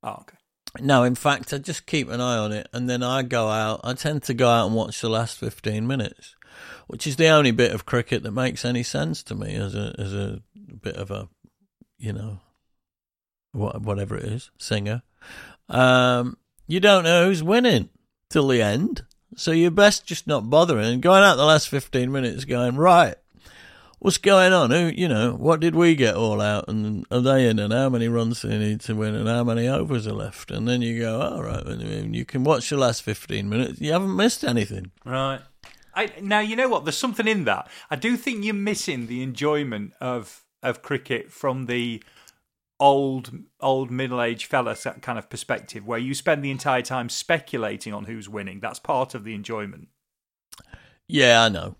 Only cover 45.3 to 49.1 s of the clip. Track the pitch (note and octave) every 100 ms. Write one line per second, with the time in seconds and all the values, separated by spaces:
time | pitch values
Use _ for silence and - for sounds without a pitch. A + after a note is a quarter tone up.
45.3 | A#2 - A2 - A2 G2+ A#2 B2+ C#3 -
46.3 | D#3 C#3 C3+ C#3+ B2+ B2 C3 A#2+ - -
47.3 | E3 - B2+ A2 G2+ - G#2 G2 A2+ G2+
48.3 | G#2 G2 F#2+ G#2+ - - C#3 B2+